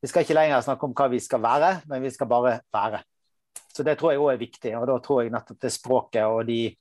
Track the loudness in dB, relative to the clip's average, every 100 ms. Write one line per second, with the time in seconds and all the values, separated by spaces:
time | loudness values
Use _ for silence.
0 | 0 0 2 4 4 2 0 -4 -4 0
1 | 0 0 -2 -2 2 2 2 0 -6 -6
2 | -6 -6 0 2 2 0 _ -4 -2 -4
3 | -10 _ _ _ _ -20 _ -6 -2 0
4 | 2 2 2 0 -4 -8 -8 -4 -2 -2
5 | 0 0 0 -4 -8 -8 -6 -6 0 0
6 | 0 0 0 0 -2 -2 -4 -6